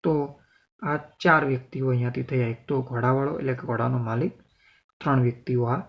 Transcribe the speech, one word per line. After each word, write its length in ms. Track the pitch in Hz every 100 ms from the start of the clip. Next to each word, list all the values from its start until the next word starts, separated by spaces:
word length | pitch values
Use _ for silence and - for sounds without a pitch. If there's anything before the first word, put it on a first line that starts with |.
તો 380 | 175 151 143 - _ _ _ _
આ 140 | - 147
ચાર 480 | - _ 180 156
વ્યક્તિઓ 440 | 143 127 - - 131
અહીંયાથી 340 | 123 123 127
થયા. 240 | 127 131 117
એક 200 | 117 -
તો 140 | 139
ઘોડાવાળો 560 | 127 120 123 131 139 -
એટલે 160 | 135
કે 120 | 127 -
ઘોડાનો 320 | 117 123 127
માલિક, 340 | 113 113 175 - _ _ _ _ _ _
ત્રણ 200 | 151 135
વ્યક્તિઓ 440 | 123 120 - 123
આ 160 | 120 143